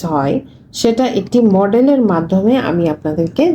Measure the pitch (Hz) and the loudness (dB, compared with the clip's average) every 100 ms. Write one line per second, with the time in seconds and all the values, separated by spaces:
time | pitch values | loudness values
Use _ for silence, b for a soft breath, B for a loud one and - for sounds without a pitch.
0 | 170 151 139 202 B B B - 233 226 | -2 -2 -2 -4 B B B -4 -2 0
1 | 254 - - 240 226 190 202 226 269 277 | -2 -2 -2 2 2 2 2 2 2 2
2 | 220 170 165 185 202 262 233 170 165 151 | 2 0 0 0 2 0 0 -2 -2 -2
3 | 156 156 165 - 320 | -4 -4 -4 0 0